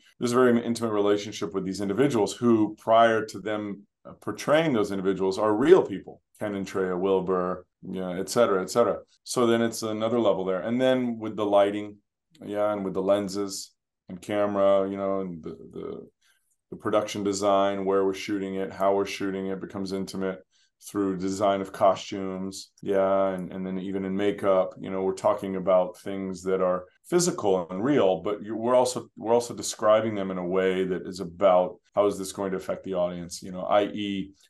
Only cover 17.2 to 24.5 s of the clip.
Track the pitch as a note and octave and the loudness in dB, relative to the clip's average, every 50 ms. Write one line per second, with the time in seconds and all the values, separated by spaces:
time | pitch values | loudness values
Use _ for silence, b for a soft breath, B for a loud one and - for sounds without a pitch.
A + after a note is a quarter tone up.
17.2 | G2+ G2+ F#2+ F#2+ G#2 G2+ G2 G2 G2 G2 G2 G2 F#2+ F#2+ G2 G2 G2 G2 F#2+ - | -2 -2 -2 2 2 4 4 4 4 2 0 -2 0 2 2 2 2 2 0 -2
18.2 | - - G#2 G2 F#2+ F#2+ F#2+ F#2+ F#2+ - F#2+ F#2+ F#2+ G2 G2 G2 G2 G2 - - | -4 -4 -4 -4 -4 -4 -4 -6 -6 -6 -4 0 2 2 4 2 0 -2 -4 -4
19.2 | G2+ G2 F#2+ F#2+ F#2+ F#2+ G2 F#2 F2+ - - G2 F#2+ F#2 G2 F#2+ F#2 - - F#2+ | -4 -4 -4 -4 -4 -4 -6 -6 -8 -10 -8 -8 -6 -6 -6 -6 -6 -6 -6 -4
20.2 | F#2+ F#2+ F#2 F#2 - _ _ _ _ _ _ _ - - - G#2 G2 F#2+ F#2+ F2 | -4 -4 -4 -8 -12 _ _ _ _ _ _ _ -18 -6 -4 -2 0 0 -2 -2
21.2 | F#2+ F#2+ G2 G2 G#2 G2 G2 G2 G2 - - - G#2+ F#2+ F#2+ - - - G#2 G2 | -2 -4 -2 2 2 2 2 2 -2 -6 -2 4 4 4 4 2 -2 -8 -8 -8
22.2 | F#2+ F#2+ F#2 F#2 F#2+ F#2+ - - - - _ _ - G2 G2 G2 F#2+ F#2+ G2 G2 | -6 -6 -6 -6 -8 -8 -10 -12 -16 -20 _ _ -4 0 2 2 2 2 2 2
23.2 | G2 F#2+ F#2+ F2+ F2 F2 - F#2+ F#2 F#2 F#2+ F#2 F#2 G2 F#2+ G2 F#2+ F#2+ F#2+ G2+ | 2 0 -2 -4 -8 -10 -10 -8 -8 -6 -6 -6 -6 -6 -6 -4 -4 -4 -2 0
24.2 | G#2 G2+ G2 - G#2+ G2 | 0 0 -2 0 2 2